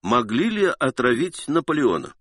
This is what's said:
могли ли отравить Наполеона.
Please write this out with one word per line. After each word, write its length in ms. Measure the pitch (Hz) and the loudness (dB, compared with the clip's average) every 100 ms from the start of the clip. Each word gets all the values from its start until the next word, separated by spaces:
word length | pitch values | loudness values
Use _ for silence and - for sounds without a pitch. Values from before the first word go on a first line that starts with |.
могли 480 | 90 120 110 117 220 | 2 0 2 0 0
ли 160 | 214 190 | 0 0
отравить 800 | - 127 - 123 120 175 - - | 0 -2 0 0 2 -2 -6 -2
Наполеона. 680 | 156 151 151 127 80 67 - | -2 0 0 2 0 -4 -16